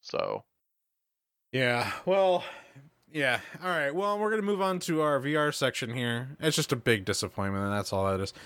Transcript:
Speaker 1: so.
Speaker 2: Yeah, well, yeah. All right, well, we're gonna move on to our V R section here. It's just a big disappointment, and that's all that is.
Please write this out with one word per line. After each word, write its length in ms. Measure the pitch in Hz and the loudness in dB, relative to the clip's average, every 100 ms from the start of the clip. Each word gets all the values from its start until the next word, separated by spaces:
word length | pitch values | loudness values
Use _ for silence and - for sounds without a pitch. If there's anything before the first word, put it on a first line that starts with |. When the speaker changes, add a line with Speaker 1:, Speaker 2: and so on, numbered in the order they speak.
Speaker 1:
so. 420 | - - - 52 - _ _ _ _ _ _ _ _ _ _ | -6 -4 -2 -4 -8 _ _ _ _ _ _ _ _ _ _
Speaker 2:
Yeah, 400 | 131 123 120 113 - - | 0 2 2 0 -4 0
well, 380 | 196 190 175 - - - - 139 _ _ | 4 4 4 0 -14 -20 -20 -20 _ _
yeah. 280 | 151 135 120 - - | -2 0 0 -2 -8
All 60 | 180 | -4
right, 220 | 170 143 | 0 0
well, 280 | 160 202 208 | 0 0 0
we're 100 | 214 | 0
gonna 120 | 220 | 0
move 180 | 202 202 | 0 0
on 180 | 190 180 | 0 0
to 220 | - 156 | -2 0
our 180 | 151 143 | 2 2
V 160 | 135 151 | 2 2
R 160 | 147 | 2
section 440 | - 135 - 117 120 | 2 0 -2 -4 -2
here. 400 | 120 117 131 143 | -2 -2 -4 -4
It's 160 | 160 156 | 0 0
just 160 | 151 | 0
a 40 | 127 | 0
big 300 | 123 113 90 | 2 2 2
disappointment, 580 | 101 95 - 98 98 101 | -2 -2 -2 -2 0 0
and 80 | |
that's 180 | 101 95 | -2 0
all 140 | 98 98 | 0 2
that 80 | 95 | 0
is. 140 | 98 - | -2 -8